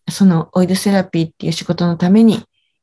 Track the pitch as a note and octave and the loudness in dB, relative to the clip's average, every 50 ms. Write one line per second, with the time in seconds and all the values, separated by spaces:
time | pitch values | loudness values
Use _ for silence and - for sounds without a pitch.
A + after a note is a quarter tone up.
0 | - - - - G3 F#3+ E3+ D#3+ D#3+ - - F#3 F#3 F3 F#3+ F#3 - G3+ G3 F#3+ | -12 -10 -2 2 2 2 2 2 -2 -4 -2 -2 0 0 -2 -2 -2 0 0 -2
1 | F#3 F#3 - E3 D#3+ D#3+ _ - - E3 D#3+ - - - E3+ - F3 F3 E3+ E3 | -2 -2 -4 -4 -4 -4 _ -10 -8 -8 -6 -6 -6 -6 -6 -4 -2 -4 -2 -2
2 | F3+ F3+ G3 A3 A3+ A3+ F3+ - - _ _ _ _ _ _ _ | 0 2 4 4 4 4 2 0 -6 _ _ _ _ _ _ _